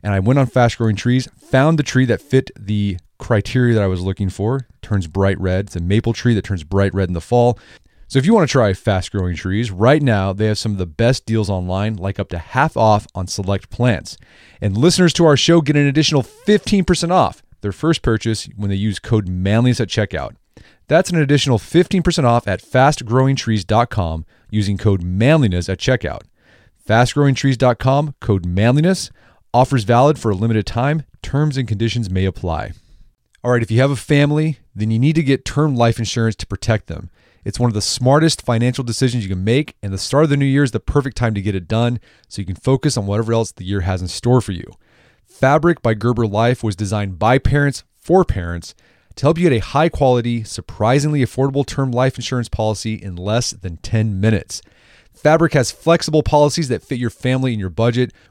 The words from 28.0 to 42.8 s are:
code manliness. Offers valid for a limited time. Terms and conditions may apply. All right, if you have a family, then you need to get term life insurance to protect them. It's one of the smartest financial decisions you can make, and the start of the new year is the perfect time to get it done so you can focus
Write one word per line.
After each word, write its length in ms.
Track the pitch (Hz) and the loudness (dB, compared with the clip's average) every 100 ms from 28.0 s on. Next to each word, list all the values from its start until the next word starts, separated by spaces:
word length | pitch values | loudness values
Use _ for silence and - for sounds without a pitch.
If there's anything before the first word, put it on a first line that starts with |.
| 151 - | -2 -6
code 260 | - 98 87 | -2 -2 0
manliness. 640 | 90 117 139 170 - - - _ _ _ | 0 2 2 2 0 -6 -16 _ _ _
Offers 320 | 120 131 131 | 0 2 0
valid 360 | 98 120 143 156 | 2 4 4 2
for 100 | 113 | -2
a 60 | 95 | 0
limited 320 | 113 110 - | 0 0 -2
time. 360 | 117 135 156 - _ | -4 -2 -4 -6 _
Terms 340 | - 139 151 135 | -6 -2 0 -2
and 100 | 117 | -4
conditions 420 | 104 113 117 104 | -2 -2 -2 -4
may 160 | 92 95 | -2 -2
apply. 480 | - 87 80 53 - _ - - _ _ _ | -4 -6 -6 -8 -14 _ -20 -20 _ _ _
All 80 | 123 | -2
right, 120 | 123 | -2
if 80 | 110 | 0
you 80 | 113 | 2
have 120 | 139 | 2
a 40 | 135 | 0
family, 640 | - 143 147 151 156 147 _ 98 | 0 2 2 2 -2 -6 _ -6
then 160 | 107 | -2
you 80 | 113 | 2
need 160 | 139 160 | 2 2
to 80 | |
get 200 | 139 135 | 0 0
term 320 | - - 156 123 | -2 0 0 2
life 220 | 117 113 | 2 0
insurance 380 | 110 117 113 107 | -4 -2 -2 -4
to 100 | - | -10
protect 380 | 98 - 110 - | -6 -2 -2 -4
them. 240 | - 87 _ _ _ | -14 -14 _ _ _
It's 160 | 101 - | -10 -2
one 100 | 120 | -2
of 60 | 104 | -2
the 60 | |
smartest 600 | - - 127 147 160 - | -4 -2 2 4 2 0
financial 420 | - 117 123 127 | -2 0 0 -2
decisions 400 | 120 110 131 120 | -6 -2 -2 -2
you 60 | 95 | -4
can 140 | 92 | -4
make, 320 | 98 127 151 - | 0 0 -2 -8
and 100 | 101 | -8
the 60 | 95 | -8
start 240 | - 139 | -2 0
of 80 | 156 | 2
the 40 | 143 | 2
new 100 | 139 | 2
year 180 | 135 | 2
is 80 | 139 | 0
the 80 | 117 | -2
perfect 360 | - 147 135 - | -2 -2 -2 -2
time 200 | 117 104 | -2 -2
to 80 | |
get 100 | 98 | -4
it 140 | 95 85 | -4 -4
done 320 | 110 120 123 - _ _ | -2 0 -2 -10 _ _
so 140 | - | -12
you 40 | 92 | -10
can 80 | 90 | -4
focus 420 | - 135 | 0 0